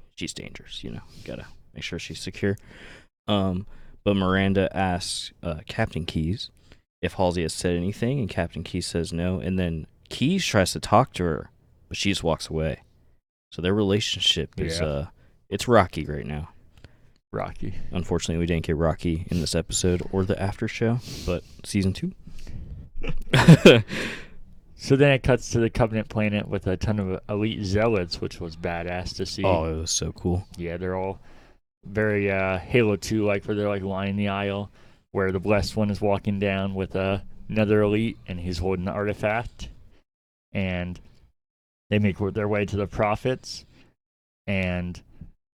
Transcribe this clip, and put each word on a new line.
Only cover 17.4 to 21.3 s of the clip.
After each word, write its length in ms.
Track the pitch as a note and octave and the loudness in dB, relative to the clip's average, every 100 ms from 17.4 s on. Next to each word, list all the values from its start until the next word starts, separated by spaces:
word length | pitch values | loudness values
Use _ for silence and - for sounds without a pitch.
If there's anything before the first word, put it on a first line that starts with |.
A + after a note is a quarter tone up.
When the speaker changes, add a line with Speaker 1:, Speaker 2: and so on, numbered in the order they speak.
| F#2 - - - - | -6 -6 -6 -4 -4
Speaker 1:
Unfortunately, 460 | F2+ E2 F2 - E2 | -4 -2 -2 0 0
we 60 | E2+ | 2
didn't 200 | E2 D#2+ | 0 0
get 120 | D#2 | 2
Rocky 480 | E2 D#2 F2+ D#2+ - | 2 2 0 -2 0
in 120 | E2+ | -2
this 120 | D2 | 0
episode 480 | E2 - G#2 F2+ F2 - | -2 -2 0 2 2 0
or 100 | F#2+ | 0
the 180 | F#2+ - | 0 0
after 260 | G2 - A2 | -2 -4 -6
show, 320 | - A#2 A#2+ - - | -2 0 0 -4 -8
but 180 | - | -4